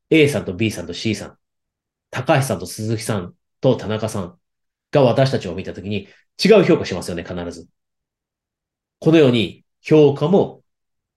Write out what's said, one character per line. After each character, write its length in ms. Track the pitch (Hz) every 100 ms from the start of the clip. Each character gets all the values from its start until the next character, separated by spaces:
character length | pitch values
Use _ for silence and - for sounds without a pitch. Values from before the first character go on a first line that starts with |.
| -
A 200 | 156 139
さ 100 | 101
ん 60 |
と 100 | 95
B 160 | 90 110
さ 140 | 90
ん 20 | 82
と 80 |
C 220 | 87 113 101
さ 100 | 78
ん、 100 | _ _ _ _ _ _ _ _
高 240 | 120 165 143
橋 60 |
さ 120 | 131
ん 60 | 95
と 60 | 90
鈴 300 | - 107 110
木 60 |
さ 140 | - 104
ん 180 | 87 _ _ _
と 140 | 131
田 140 | 110 98
中 200 | 107 107
さ 120 | 104
ん 180 | 87 - _ _ _ _ _
が 100 | 147
私 300 | 123 135 135
た 80 | 120
ち 80 | 92
を 60 | 90
見 80 |
た 100 | 87
と 80 | 90
き 60 | 98
に 180 | 104 - _ _ -
違 100 | 190 214
う 40 |
評 140 | 180 160
価 60 |
し 100 | -
ま 80 | 90
す 60 | -
よ 80 | 85
ね、 80 |
必 100 | 85 90 85
ず。 160 | 87 - _ _ _ _ _ _ _ _ _ _ _ _ _
こ 100 | 160
の 80 | 160
よ 120 | 131
う 0 |
に 320 | 117 87 - _ _
評 340 | - 151 139
価 140 | 135 156
も 340 | 190 98 - _ _ _ _ _